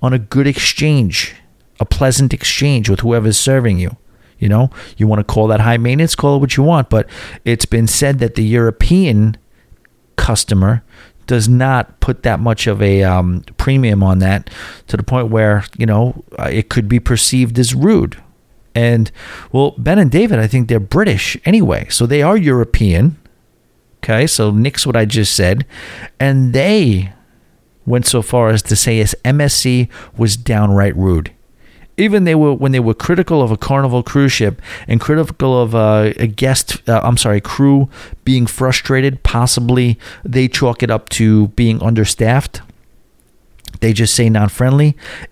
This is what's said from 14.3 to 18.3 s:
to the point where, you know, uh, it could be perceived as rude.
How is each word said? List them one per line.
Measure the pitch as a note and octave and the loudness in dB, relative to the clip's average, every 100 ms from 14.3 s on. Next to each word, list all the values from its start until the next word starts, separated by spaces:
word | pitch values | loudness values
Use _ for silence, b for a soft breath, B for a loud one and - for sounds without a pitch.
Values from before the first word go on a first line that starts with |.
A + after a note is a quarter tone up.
| G2 - B B B - | -2 -6 B B B -6
to | G2+ | -6
the | |
point | - B2+ A#2+ | -2 -2 0
where, | A2 G#2+ G#2 - - | 0 2 0 -2 -4
you | |
know, | A2+ G#2 A#2+ - - - | 0 2 0 -4 -14 -8
uh, | - | -4
it | E2 - | -4 -2
could | - G#2 | -2 0
be | A#2 | 0
perceived | - A#2+ - B2+ B2 A#2 | 0 -2 0 0 0 0
as | A#2+ | -2
rude. | B2+ E3+ G3+ - - - | 0 2 2 0 -6 -20